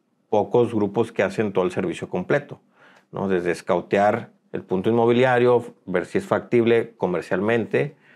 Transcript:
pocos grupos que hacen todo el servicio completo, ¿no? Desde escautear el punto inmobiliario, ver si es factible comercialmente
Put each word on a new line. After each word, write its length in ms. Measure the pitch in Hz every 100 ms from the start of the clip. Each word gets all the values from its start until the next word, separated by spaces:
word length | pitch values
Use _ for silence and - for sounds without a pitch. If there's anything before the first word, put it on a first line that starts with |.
| _ _ _
pocos 420 | 107 101 123 117
grupos 380 | 113 101 104 113
que 100 | -
hacen 320 | 98 95 107
todo 120 | 95 92
el 60 |
servicio 380 | 95 90 80 92
completo, 520 | 92 90 143 - - _ _ - - _
¿no? 160 | 98 98
Desde 240 | 95 87
escautear 800 | 82 - 90 - 101 101 107 - _ _
el 120 | -
punto 260 | - 92 107
inmobiliario, 840 | 117 117 120 127 123 123 120 120 - -
ver 200 | 90 87
si 100 | 98
es 60 | 95
factible 680 | 104 - 120 117 117 - -
comercialmente 1000 | 92 90 - 92 104 117 98 123 143 - _